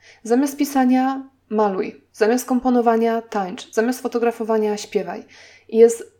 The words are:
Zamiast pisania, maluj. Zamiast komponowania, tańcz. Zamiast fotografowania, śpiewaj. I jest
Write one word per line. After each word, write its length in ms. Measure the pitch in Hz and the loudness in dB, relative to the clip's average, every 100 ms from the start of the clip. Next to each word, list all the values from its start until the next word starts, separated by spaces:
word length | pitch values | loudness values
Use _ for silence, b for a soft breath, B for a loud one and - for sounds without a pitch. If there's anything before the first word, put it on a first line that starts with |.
| b b | b b
Zamiast 340 | 220 247 285 277 | -2 0 0 -2
pisania, 720 | 285 269 254 254 262 269 - _ - | -2 2 2 2 0 -4 -12 _ -6
maluj. 520 | 214 208 190 - - _ | 0 0 0 -6 -8 _
Zamiast 320 | - 214 247 - | -2 0 0 0
komponowania, 760 | 247 254 247 233 226 226 226 | -2 2 2 2 2 0 -2
tańcz. 520 | 226 208 180 - - | -4 -6 -6 -10 -8
Zamiast 280 | - 233 254 | -2 -2 -2
fotografowania, 760 | 240 233 233 226 220 220 208 208 | -4 -2 -2 -4 -2 -2 -2 -4
śpiewaj. 460 | - 202 175 226 - B B B B | -4 -6 -6 -12 -14 B B B B
I 80 | 220 | 6
jest 360 | 233 233 - _ | 6 6 -12 _